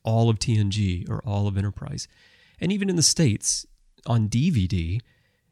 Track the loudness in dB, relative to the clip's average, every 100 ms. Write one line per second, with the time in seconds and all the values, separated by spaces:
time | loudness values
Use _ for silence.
0 | -2 2 2 2 0 0 2 0 0 -2
1 | -4 -6 -4 -2 -2 -2 -4 -6 -10 -12
2 | -12 _ _ _ _ _ -4 -2 0 2
3 | 2 4 2 2 -2 -4 -8 -20 _ _
4 | -2 0 2 2 2 2 2 0 -2 -4
5 | -6 _ _ _ _